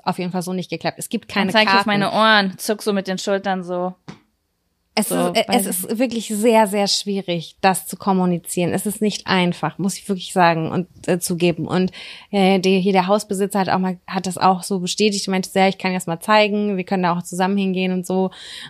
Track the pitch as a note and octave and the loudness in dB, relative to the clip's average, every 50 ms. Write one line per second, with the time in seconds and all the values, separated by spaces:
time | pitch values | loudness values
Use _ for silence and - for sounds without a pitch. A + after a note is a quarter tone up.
0 | - F#3+ F3 - F3+ F3+ E3+ F#3 E3+ F#3 F#3 F#3 E3+ - E3+ D#3+ - D#3+ - - | -4 -4 -4 -4 -4 -4 -4 -4 -4 -4 -4 -6 -6 -6 -8 -6 -6 -6 -6 -6
1 | - - - A3+ - - - G#3 F#3+ F#3 - A3 G#3+ G3+ G3 G3 G3+ G#3+ G3+ G3+ | -10 -6 -6 -8 -6 -4 -2 -2 0 2 4 2 4 4 4 2 4 2 2 2
2 | G3 - - G3+ A3 A3 A3 G#3 G3 F#3+ F#3 - - - G#3+ G3+ - G#3+ G3+ G3 | 0 0 2 2 4 6 6 4 4 2 -2 -6 -4 -4 -4 -2 -2 -2 -2 -2
3 | F#3 F#3 F#3 F#3 - G#3 G3 F#3+ F#3+ G3+ F#3 F#3 F3 F3 F3+ F3+ F3+ F#3 F#3 _ | -2 -4 -6 -4 -2 -2 -2 0 0 -2 -4 -4 -4 -6 -4 -4 -4 -4 -6 _
4 | _ - - - _ _ _ _ _ _ _ _ _ _ _ _ _ _ - A3 | _ -20 -20 -20 _ _ _ _ _ _ _ _ _ _ _ _ _ _ -4 -2
5 | G#3 - F3+ F3+ F3 F3 F3 A3+ - - G3 G3 F#3+ F#3+ F#3 F3+ F3+ - A#3 G#3 | -2 0 0 0 0 0 0 0 0 2 2 0 0 0 -4 -6 -4 -4 -2 -2
6 | C4+ A#3 A#3 A3+ G3+ - A3 G3+ G#3+ A#3 A3 A3 A3 F#3+ G3+ G#3 G3+ F#3+ - - | -2 -2 -2 -4 -6 -4 -4 0 2 4 6 6 4 4 2 0 0 0 0 -2
7 | - G3+ G3 G3 F#3 - F3 E3 D#3 - - - - F#3+ F#3 - - - - - | -2 -4 -4 -4 -4 -4 -4 -4 -6 -10 -6 0 2 2 2 2 -2 -10 -10 -4
8 | - G#3 F#3+ F#3 F3+ F3+ F3 E3+ - - - F3+ F3 E3+ - F#3 - G#3+ G3 - | 0 0 2 2 2 2 0 -2 -4 -6 -4 -2 -2 0 -2 -2 -4 -4 -4 -2
9 | A3 G#3 G3 - - - F#3 F#3 F3+ F3 F3 - - D3+ - - F3 G3 - - | -2 -2 -2 -4 -2 0 2 2 2 0 0 -2 -4 -6 -4 -4 -4 -4 -4 -6
10 | - - G3 F3+ - - - F#3+ F3 E3+ E3 E3 D#3+ - - F#3 F3 - - - | -6 -6 -6 -6 -6 -4 2 4 4 4 4 2 -2 -2 -2 -4 -4 -6 -10 -8
11 | - - F#3 F3 - - F3+ D#3+ F3 F3 E3+ E3+ D#3 - D#3 F#3 F#3 F3+ - - | -2 -2 -2 -2 -2 -4 -2 0 0 0 0 0 -2 -2 0 0 0 -2 -4 -8
12 | - - - - - - G#3 G3+ F#3+ F#3 G3 F#3 F3 F#3+ G3 F#3+ F3+ G3+ F#3+ F#3+ | -18 -18 -18 -20 -10 -4 0 2 4 4 4 4 4 2 2 2 2 2 2 2
13 | F3+ F#3 G#3 G#3+ G#3 - G3+ F#3 G3+ G3 - G3+ F#3 - - F#3 F#3 F#3 F3+ F3+ | 2 2 2 0 0 -2 -4 -2 -2 -2 0 -2 0 0 0 0 0 -2 -4 -6
14 | _ - F#3 F#3+ F3+ F#3 F3 - - F#3 F#3+ F3 - - G3+ F#3 F3 - - - | _ -6 -6 -6 -4 -4 -4 2 2 2 2 2 0 -4 -4 -4 -2 -4 0 2
15 | G#3 G#3+ G3+ G3 - G3 F#3+ F#3 F#3 - - G3 F#3+ G3 F#3+ - - F#3+ F#3 F#3 | 2 2 2 0 -2 -2 -2 -2 -2 0 2 2 4 4 2 0 -2 -4 -2 -2
16 | - E3+ E3 E3 - G#3+ G#3+ G#3+ G#3+ G#3 G#3 G#3 G#3 G#3 G3 F#3 F3+ - G3+ F#3 | -4 -4 -6 -4 0 2 4 4 4 4 2 0 0 0 -2 -2 -2 -2 0 0
17 | F3+ E3+ F3 F3 - - F3 F3+ F#3 F#3 G3+ G3+ F#3+ F#3+ F3+ F#3 F#3 F#3 F#3 F#3 | 2 0 0 -2 -4 -6 -2 -2 0 0 2 2 0 0 0 0 0 0 0 -2
18 | F3 - F#3 F#3+ F#3+ F#3 - - - - - - - | -2 0 0 0 0 0 -4 -8 -18 -16 -16 -16 -16